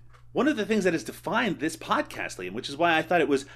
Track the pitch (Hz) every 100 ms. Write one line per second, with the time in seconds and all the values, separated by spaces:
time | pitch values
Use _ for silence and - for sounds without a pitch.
0 | - - - - 277 311 190 214 180 160
1 | - - 156 220 226 131 156 - - 214
2 | - 113 85 - 92 107 135 139 170 160
3 | 160 175 143 139 -